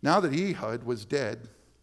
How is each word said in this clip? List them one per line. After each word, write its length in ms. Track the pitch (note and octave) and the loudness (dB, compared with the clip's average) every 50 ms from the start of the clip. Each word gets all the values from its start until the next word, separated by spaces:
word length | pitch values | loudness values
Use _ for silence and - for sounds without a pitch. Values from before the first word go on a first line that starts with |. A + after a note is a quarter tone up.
now 200 | - C#3 E3 G3+ | 4 6 4 6
that 120 | F#3+ D#3+ C3+ | 4 4 2
Ehud 520 | D3+ F#3 G3+ E3 - - A2 A2+ A#2 A#2+ | 2 0 0 -2 -2 -4 -4 -4 -4 -4
was 200 | A#2+ B2 A2 G#2+ | -4 -4 -4 -4
dead. 460 | - - C#3+ C3+ G#2+ A2+ A2+ A#2 A2+ - - _ _ _ _ | -4 -2 -2 -2 -2 -4 -6 -12 -18 -20 -20 _ _ _ _